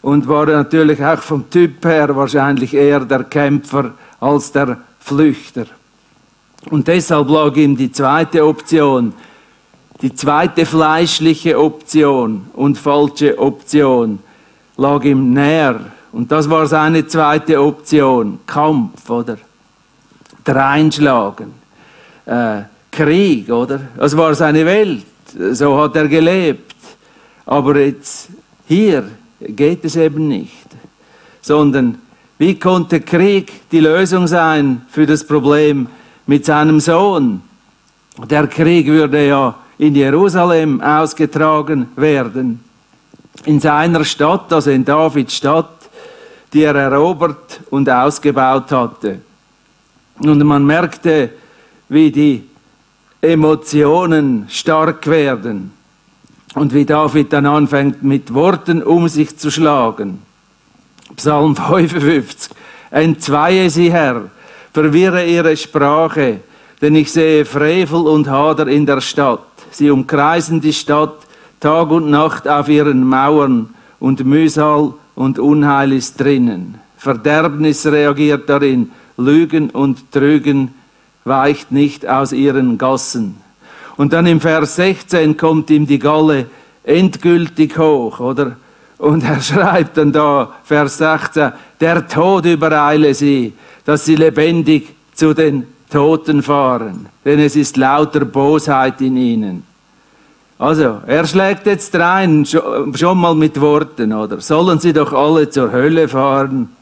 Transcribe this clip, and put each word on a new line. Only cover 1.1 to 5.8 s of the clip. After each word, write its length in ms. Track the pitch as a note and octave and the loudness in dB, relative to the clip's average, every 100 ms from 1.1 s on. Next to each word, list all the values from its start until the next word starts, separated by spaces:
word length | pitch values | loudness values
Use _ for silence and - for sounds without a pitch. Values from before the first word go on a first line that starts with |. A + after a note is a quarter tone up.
| D#3+ | -2
vom 280 | - D3+ - | -2 -6 -2
Typ 340 | F3+ E3+ C3+ | 0 0 0
her 320 | E3+ D#3+ C#3+ | -2 0 0
wahrscheinlich 600 | C#3 C#3 D3 C#3 C#3 B2 | 0 0 0 0 0 -2
eher 260 | C#3 C#3+ C#3+ | 2 2 2
der 240 | B2+ C3+ | 0 -4
Kämpfer 680 | B2 D3+ C#3+ D3 - C3+ B2+ - - _ | -2 -2 0 -2 -2 -6 -6 -10 -20 _
als 320 | C3 D3 C#3+ | -2 -2 -2
der 240 | C#3+ C3+ B2 - _ | -4 -4 -6 -12 _
Flüchter. 640 | - C#3+ D#3 C3 - - A2 - | -8 0 2 0 -10 -12 -12 -16